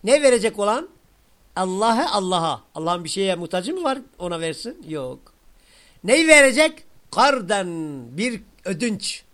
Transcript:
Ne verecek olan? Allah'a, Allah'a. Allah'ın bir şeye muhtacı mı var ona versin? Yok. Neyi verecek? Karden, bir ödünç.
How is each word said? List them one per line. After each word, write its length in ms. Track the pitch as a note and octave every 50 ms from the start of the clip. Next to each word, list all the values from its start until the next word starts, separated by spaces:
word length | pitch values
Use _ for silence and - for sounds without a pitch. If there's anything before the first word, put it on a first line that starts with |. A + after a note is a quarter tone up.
| -
Ne 180 | G3+ C4+ D4+
verecek 380 | D4 C4+ B3 A3+ G3 A3 G#3+ G3+
olan? 300 | G3+ G#3 A3 C4+ F4 F#4+ _ _ _ _ _ _ _ _ _ _ _ _ _
Allah'a, 560 | F3+ F#3+ F#3 F#3 F#3+ G#3+ A#3 A3+ A#3 D#4+ -
Allah'a. 500 | G3+ G#3 F#3+ F#3 F#3 F3 E3 D#3+ C3+ A2+ _ _ _
Allah'ın 280 | D#3 D#3+ E3 F3 F3 E3+
bir 60 | D#3
şeye 260 | - F#3+ G3 F#3+ F3+
muhtacı 400 | E3+ F3 - - F#3 F3+ A#3+ F4
mı 80 | F#4+ E4+
var 160 | C#4+ C4+ F3+ E3 - _ _
ona 200 | F3+ F3 E3+ E3
versin? 460 | E3 E3 D3+ - - A#3 D4+ E4+ -
Yok. 460 | D#3 D#3 D3+ C3 B2+ C3+ C3+ _ - _ _ _ - _ _ _ _ _ _ _ _ _ _ -
Neyi 240 | G#3 B3 D#4+ E4
verecek? 560 | D#4+ D#4 D4 C#4 C4 A#3+ C#4 D#4 D#4 - - - - - - _ _
Karden, 560 | - G3+ B3 C#4+ C#4+ B3+ G3 E3+ G#3 G3+ F#3 F3 E3+ E3 D#3+ D3+ C#3+ C3+ A#2+ A#2 B2
bir 240 | D#3+ A3 B3+ A#3 F#3+ - _ _ _ _
ödünç. 580 | F3+ G3 D#3 A#3+ A#3 G#3 - - - - - _ _